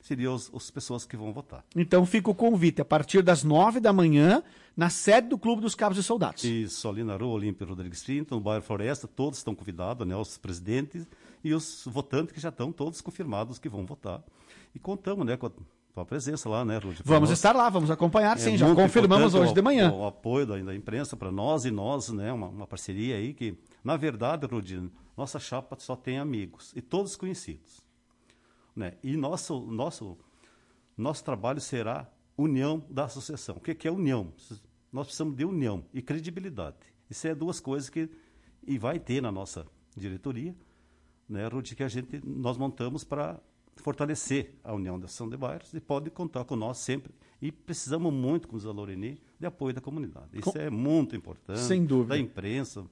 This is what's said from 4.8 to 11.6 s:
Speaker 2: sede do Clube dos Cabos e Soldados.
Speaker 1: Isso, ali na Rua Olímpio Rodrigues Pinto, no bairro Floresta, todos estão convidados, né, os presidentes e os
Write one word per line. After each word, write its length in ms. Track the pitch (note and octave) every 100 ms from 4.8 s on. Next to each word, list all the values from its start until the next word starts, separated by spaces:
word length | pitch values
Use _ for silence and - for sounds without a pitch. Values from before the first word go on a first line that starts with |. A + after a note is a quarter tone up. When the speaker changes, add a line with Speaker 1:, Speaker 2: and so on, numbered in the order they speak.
| E3+
Speaker 2:
sede 380 | - - A3+ A#3+
do 100 | G#3+
Clube 240 | A3+ A3+
dos 120 | A3
Cabos 220 | - G#3 F#3+
e 60 |
Soldados. 420 | F#3 A#3 C#3 -
Speaker 1:
Isso, 440 | A#2+ A#2 G#2+ - A2
ali 160 | G2+
na 120 | A2+ G2
Rua 120 | A#2+
Olímpio 380 | A2 G#2 F#2 G2
Rodrigues 360 | F2+ F2+ F2
Pinto, 320 | - C#3+ D3
no 60 | A#2
bairro 220 | G#2 G#2+
Floresta, 440 | - G2+ A2 C#3+ A#2
todos 320 | - C#3+ C3+
estão 160 | -
convidados, 520 | G2+ G2 E2+ F#2 B2 F#2
né, 100 | F#2+
os 200 | G#2+ -
presidentes 680 | G2 F2 F#2 B2 D3 F3 E3 - - -
e 100 | D#3
os 320 | D#3+